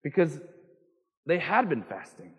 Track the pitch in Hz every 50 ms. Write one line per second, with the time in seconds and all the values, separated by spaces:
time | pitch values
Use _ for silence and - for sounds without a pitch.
0 | _ 151 - 190 175 160 147 - - - - - - _ - _ _ _ _ _
1 | _ _ _ _ _ 143 170 175 151 147 196 226 262 190 147 113 - - 101 95
2 | - - - - 87 85 -